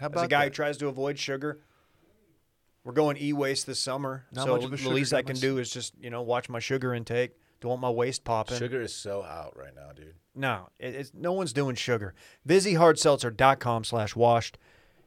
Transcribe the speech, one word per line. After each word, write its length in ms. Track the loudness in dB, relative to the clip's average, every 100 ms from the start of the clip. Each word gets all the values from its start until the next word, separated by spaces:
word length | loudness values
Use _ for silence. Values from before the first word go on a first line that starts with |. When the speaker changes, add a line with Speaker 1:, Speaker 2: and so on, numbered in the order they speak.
Speaker 1:
How 60 | -6
Speaker 2:
As 40 |
a 60 | -2
Speaker 1:
about 100 | 2
Speaker 2:
guy 80 | 2
Speaker 1:
that? 40 | 2
Speaker 2:
who 40 |
tries 260 | 0 -4 -2
to 100 | -4
avoid 300 | -2 -4 -4
sugar, 420 | -6 -4 -6 -8 _ _ _ _ _ _ _ _ _ _ _ _
we're 80 | -4
going 240 | 2 2 2
e-waste 500 | -2 0 0 -2 -4
this 140 | -6
summer, 460 | -4 -4 -6 -8 -10
Speaker 1:
Not 140 | -6 0
Speaker 2:
so 60 | 0
Speaker 1:
much 80 |
of 40 | 0
a 20 |
Speaker 2:
the 40 | -4
Speaker 1:
sugar 180 | -2
Speaker 2:
least 200 | 0 2
I 40 | 0
Speaker 1:
guy 40 | 0
Speaker 2:
can 80 | -2
Speaker 1:
myself. 180 | 0
Speaker 2:
do 40 | 0
is 120 | -4
just, 240 | -8 -10 -12
you 100 | -10
know, 120 | -6
watch 260 | -2 -2 -2
my 80 | -6
sugar 340 | -2 -2 -2
intake. 380 | -4 -2 -2 -2 -6 _ _
Don't 100 | -6
want 100 | -2
my 80 | 0
waist 320 | 2 0 -2
popping. 340 | -2 -2 -2 -4
Speaker 3:
Sugar 240 | -4 -4
is 120 | -6
so 280 | -8 -6 -6
out 340 | -6 -10 -14 -16
right 180 | -18
now, 160 | -18 -20
dude. 200 | -20 -20 -20 _
Speaker 2:
No, 340 | -4 -2 -2 -6 -12
it, 160 | -10
it's, 180 | -10 -12
no 180 | -8 -4
one's 200 | -2 -2
doing 200 | -2 -2
sugar. 400 | -2 -2 -2 -2 -12 -20 -8
Vizzy 300 | 4 4 6
hard 240 | 6 8 8
seltzer 320 | 6 4 2
dot 300 | 6 6 6
com 220 | 2 -2
slash 320 | -2 -2 -2
washed. 440 | 4 6 6 2 -8 _ _ _ _